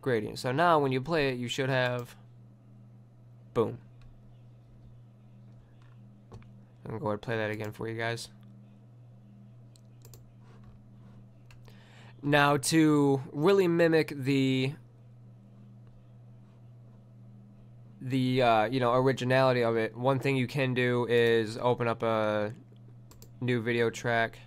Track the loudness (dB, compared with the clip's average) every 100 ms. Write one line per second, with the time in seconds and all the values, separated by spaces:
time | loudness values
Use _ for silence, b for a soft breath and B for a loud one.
0 | -2 -2 -4 -8 -4 0 2 2 2 -2
1 | -2 -2 -2 -4 -8 -4 -2 0 -2 -4
2 | -10 -18 -20 -20 -20 -20 -20 -20 -20 -20
3 | -20 -20 -20 -20 -8 -4 -4 -4 -18 -20
4 | -20 -20 -20 -20 -20 -20 -20 -20 -20 -20
5 | -20 -20 -20 -20 -20 -20 b b b b
6 | -20 -20 -20 -20 -20 -20 -20 -20 -12 -8
7 | -4 -6 -4 -4 -4 -6 -10 -8 -10 -6
8 | -6 -6 -12 -18 -20 -20 -20 -20 -20 -20
9 | -20 -20 -20 -20 -20 -20 -20 -20 -20 -20
10 | -20 -20 -20 -20 -20 -20 -20 -20 -20 -20
11 | -20 -20 -20 -20 -20 -20 -20 B B B
12 | B B 0 4 4 2 2 4 4 4
13 | 4 2 -2 0 2 4 4 4 4 4
14 | 0 -6 -2 0 2 0 -2 -6 -18 -20
15 | -20 -20 -20 -20 -20 -20 -20 -20 -20 -20
16 | -20 -20 -20 -20 -20 -20 -20 -20 -20 -20
17 | -20 -20 -20 -20 -20 -20 -20 -20 -20 -14
18 | -4 -2 0 2 4 4 2 0 2 2
19 | 2 0 0 2 4 2 0 0 -2 -2
20 | -2 -2 -2 -2 -2 -2 -2 0 0 0
21 | 0 2 4 2 0 -2 -2 0 -2 -2
22 | -2 0 0 -2 -4 -8 -20 -20 -20 -20
23 | -20 -20 -20 -8 -4 -2 -2 0 0 -2
24 | -2 0 -2 -6